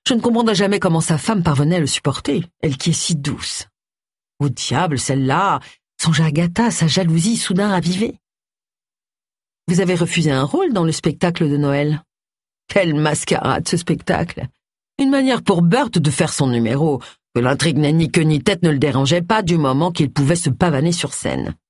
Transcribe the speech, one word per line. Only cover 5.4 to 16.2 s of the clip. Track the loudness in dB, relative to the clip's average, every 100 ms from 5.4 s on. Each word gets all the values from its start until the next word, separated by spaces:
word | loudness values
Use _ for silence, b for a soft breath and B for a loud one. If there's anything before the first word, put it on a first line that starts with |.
| 0 -2 B B _ -6
songea | 0 2 2
Agatha, | 0 0 0 0
sa | 0 0
jalousie | 2 2 2 0 -2
soudain | -2 0 0
ravivée. « | 0 0 -2 -2 -6 _ _ _ _ _ _ _ _ _ _ _ _ _ _ -2
Vous | 0
avez | 2 0
refusé | 0 0 0
un | 2
rôle | 0 0 0
dans | 0
le | 0
spectacle | 0 -2 -2 -2 0 0
de | 0
Noël. » | 0 0 0 -2 -8 _ _ _ _ _ -2
Quelle | 0 2 2
mascarade, | 0 0 -2 -2 0 -2 -2
ce | -4
spectacle ! | -2 -4 -2 -2 -4 -6 -12 _ _ _ _ -2
Une | 0
manière | 2 2 0
pour | 0 2
Bert | 4 2 0
de | 0 0
faire | 0